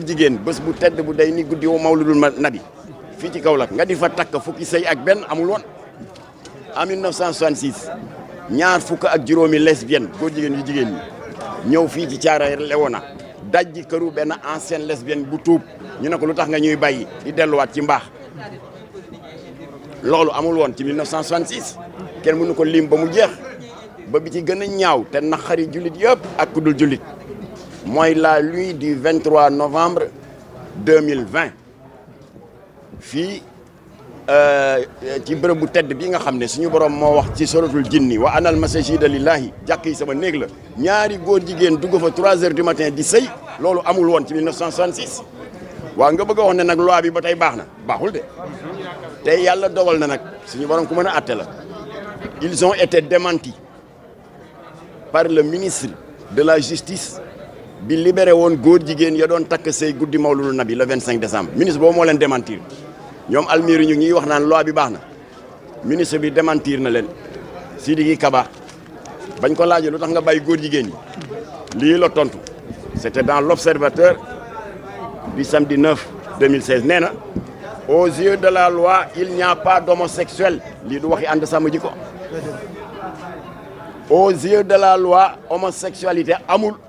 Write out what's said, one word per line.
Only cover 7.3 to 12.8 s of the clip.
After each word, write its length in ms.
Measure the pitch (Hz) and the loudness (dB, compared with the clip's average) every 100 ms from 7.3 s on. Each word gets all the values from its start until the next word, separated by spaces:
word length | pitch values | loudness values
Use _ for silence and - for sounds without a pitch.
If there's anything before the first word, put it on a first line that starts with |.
soixante-six 560 | 165 160 143 139 - - - - - - - - | 0 0 0 -4 -6 -12 -14 -16 -18 -18 -16 -4
ñaar 300 | 123 180 175 | 0 2 2
fukk 240 | - 165 156 | 0 -2 0
ak 200 | 156 123 | 0 2
juróomi 320 | 160 160 151 | 4 4 4
lesbienne 480 | 156 147 117 143 107 - | 4 2 0 -2 -2 -6
góor 120 | 160 | -6
jigéen 220 | 151 147 | -4 -4
yu 120 | 139 135 | -4 -4
jigéen 220 | 143 117 92 - - - - - - 107 | -2 -2 -4 -12 -16 -16 -14 -12 -6 2
ñi 60 | 160 | 2
ñëw 120 | 160 | 2
fii 200 | 156 156 | -2 -6
ci 80 | 139 | -2
Thiaroye 360 | 160 151 143 143 | 2 2 0 -2
Léona 460 | 147 147 | -2 0